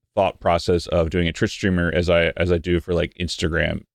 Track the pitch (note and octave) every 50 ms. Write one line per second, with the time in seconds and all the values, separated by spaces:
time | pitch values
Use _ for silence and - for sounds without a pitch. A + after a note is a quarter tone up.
0 | _ _ - G#2 G2 F#2 - - - F#2+ E2+ E2+ - - F2+ E2+ - - - E2+
1 | E2 E2 F2+ F2+ F2 E2 E2 - A#2 G#2+ - - - G2+ F#2 F2 E2+ E2+ - E2+
2 | F2 F2 F2 E2+ E2 E2 - - E2+ F2+ F2 E2+ D#2+ F2+ F2 E2+ - - F2 E2
3 | E2+ - _ - F2+ E2+ - - - D#2+ D#2 D#2+ D#2+ D#2+ D#2+ D#2+ - _